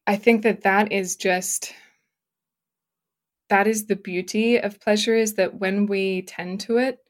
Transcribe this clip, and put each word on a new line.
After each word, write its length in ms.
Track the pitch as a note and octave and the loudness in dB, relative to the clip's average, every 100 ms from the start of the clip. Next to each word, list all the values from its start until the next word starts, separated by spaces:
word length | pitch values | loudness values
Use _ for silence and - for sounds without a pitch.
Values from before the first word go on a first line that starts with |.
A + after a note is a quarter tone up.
| - | -2
I 100 | G3+ | 2
think 260 | A#3 A3+ | 4 4
that 200 | A3 G#3 | 2 2
that 300 | G3 G3 G#3 | 2 2 2
is 240 | G3 F#3 - | -2 -4 -2
just, 560 | - F3+ - - - - _ _ _ _ _ _ _ _ _ _ _ _ _ _ _ _ - | 0 0 -2 -6 -8 -16 _ _ _ _ _ _ _ _ _ _ _ _ _ _ _ _ 0
that 180 | G3 G#3 | 2 2
is 200 | A3 G#3 | 0 -4
the 100 | G3 | -6
beauty 640 | F#3+ F3+ F3+ G#3+ A3+ A#3+ | -4 -6 -4 0 2 2
of 220 | G#3 - | 0 -4
pleasure, 360 | A3 G#3 A#3 A3+ | 0 0 2 0
is 180 | A3 | 0
that 240 | G#3+ - - | 0 -2 0
when 280 | F#3+ G3+ G3+ | -2 0 0
we 360 | G3 F#3+ F#3 | 0 -2 -4
tend 380 | F#3 - F3+ G3 | -8 -10 -10 -8
to 180 | - A#3 | -2 0
it, 200 | C4 B3+ | 0 -4